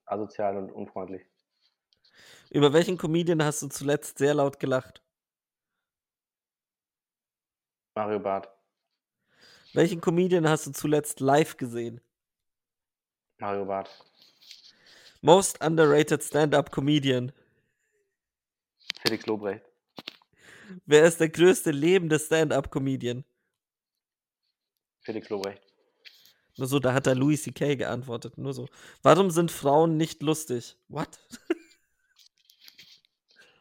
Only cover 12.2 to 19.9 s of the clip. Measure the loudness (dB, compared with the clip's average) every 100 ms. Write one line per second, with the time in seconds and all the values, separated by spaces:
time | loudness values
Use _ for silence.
12.2 | _ _ _ _ _ _ _ _ _ _
13.2 | _ _ -6 -4 -4 -6 -8 -16 _ _
14.2 | _ _ -20 -20 -20 _ _ -20 -20 _
15.2 | 6 6 6 -4 -2 2 4 4 2 0
16.2 | -2 0 2 2 0 -4 0 0 0 -2
17.2 | -4 -12 _ _ _ _ _ _ _ _
18.2 | _ _ _ _ _ _ _ -8 -6 -6
19.2 | -6 -6 -6 -10 _ _ _